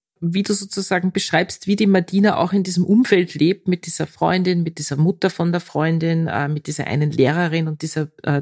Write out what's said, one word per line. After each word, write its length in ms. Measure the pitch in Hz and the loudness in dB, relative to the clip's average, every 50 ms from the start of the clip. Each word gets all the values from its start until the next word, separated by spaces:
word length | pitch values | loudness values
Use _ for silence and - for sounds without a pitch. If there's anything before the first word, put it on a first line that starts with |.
| _ _ _ - | _ _ _ -6
Wie 220 | 165 170 170 190 | -4 -2 -2 -2
du 100 | 202 - 208 | -2 -2 -2
sozusagen 560 | 196 196 196 - 196 196 - 190 180 175 185 | -4 -4 -6 -6 -6 -4 -2 -2 0 0 0
beschreibst, 560 | - 196 - - - 160 170 - - - - | -2 -2 -4 0 0 0 0 -2 -6 -8 -2
wie 80 | 190 208 | -2 0
die 100 | 202 220 | 2 4
Madina 540 | 196 196 185 180 - 185 196 196 208 - - | 4 4 2 2 2 0 2 2 2 2 2
auch 140 | 185 175 190 | 0 0 0
in 100 | 202 185 | 0 0
diesem 200 | 190 175 175 180 | 0 0 0 2
Umfeld 520 | - 202 233 254 - 208 185 180 170 - | 4 4 4 4 4 4 2 2 0 0
lebt, 320 | 156 156 170 196 - - | 0 2 2 2 0 0
mit 180 | - 180 175 - | -2 -2 -2 -2
dieser 220 | 165 - - 160 | -6 -4 -4 -6
Freundin, 560 | - - - 160 165 175 185 180 185 180 175 165 | -6 -4 -2 0 0 2 2 0 0 0 0 -2
mit 160 | 165 165 - | -2 -4 -6
dieser 160 | 147 - 143 | -6 -4 0
Mutter 340 | 139 156 180 - - - 190 | 2 2 2 2 0 -2 -2
von 220 | - - 170 175 | 0 0 -2 0
der 100 | 170 175 | 0 -2
Freundin, 640 | - - - 143 156 160 165 165 160 165 165 165 165 | -4 -4 -4 -2 0 0 0 0 0 0 0 0 0
äh, 220 | - - 120 143 | -2 -2 -2 -2
mit 180 | 143 151 151 - | -2 -4 -6 -6
dieser 220 | - 151 - 139 | -8 -6 -6 -4
einen 240 | - 113 143 151 147 | -2 0 0 0 0
Lehrerin 560 | - - 139 151 151 170 175 160 160 165 160 | 2 2 2 4 4 2 0 0 0 0 -2
und 160 | 160 156 147 160 | -2 -4 -6 -6
dieser, 260 | 156 - 160 151 147 _ _ - | -6 -4 -4 -4 -6 _ _ -4
äh, 180 | - 143 143 | -2 -2 -2